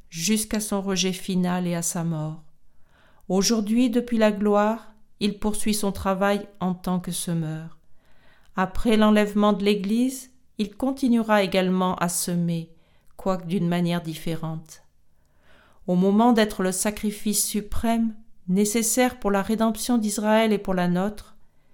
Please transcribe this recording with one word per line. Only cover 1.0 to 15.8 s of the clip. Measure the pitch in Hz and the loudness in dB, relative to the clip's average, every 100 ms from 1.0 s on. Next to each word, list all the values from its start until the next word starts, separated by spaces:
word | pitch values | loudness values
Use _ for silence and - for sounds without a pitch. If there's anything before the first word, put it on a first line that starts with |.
| 185 | -2
final | 180 - 185 180 180 180 | -4 -4 -2 0 -2 -2
et | 170 | -4
à | |
sa | 165 180 165 | -4 -4 -4
mort. | 160 156 156 - - - - - _ _ - - | -4 -6 -10 -16 -20 -20 -20 -20 _ _ -20 -2
Aujourd'hui, | 190 196 226 208 226 254 | 0 2 0 0 2 2
depuis | 240 240 220 | 2 0 2
la | 214 | 2
gloire, | 196 208 202 208 226 - - - - | 2 2 2 2 0 -8 -20 -20 -4
il | 202 208 | -4 -2
poursuit | 214 208 220 | -2 0 0
son | 208 202 | 0 -2
travail | 190 196 190 202 202 - - | -2 -2 0 0 0 -4 -6
en | 185 | -4
tant | 180 - 180 | -4 -2 -4
que | 180 | -4
semeur. | 170 - 165 156 156 160 - - - - - - - - - | -6 -4 -4 -4 -8 -12 -18 -20 -20 -20 -20 -20 -20 -12 -4
Après | 185 - 240 214 | -2 0 2 6
l'enlèvement | 214 208 208 202 208 | 6 6 4 2 2
de | 202 196 | 2 2
l'Église, | 202 190 226 254 262 - - _ - | 0 0 0 0 -2 -12 -20 _ -6
il | 202 | -6
continuera | - 254 269 262 233 220 208 | -4 -4 -2 2 2 4 2
également | 190 190 185 185 185 - | 2 2 2 2 0 0
à | 175 | -2
semer, | - - 175 170 165 165 - _ _ - - | -2 -2 -2 -2 -2 -6 -16 _ _ -20 -8
quoique | 196 185 170 | -4 -4 -2
d'une | 196 170 | -2 0
manière | 175 175 175 | 0 0 -2
différente. | 165 156 175 160 160 160 156 - _ _ _ _ _ _ _ - _ _ | -4 -8 -6 -6 -6 -10 -12 -20 _ _ _ _ _ _ _ -20 _ _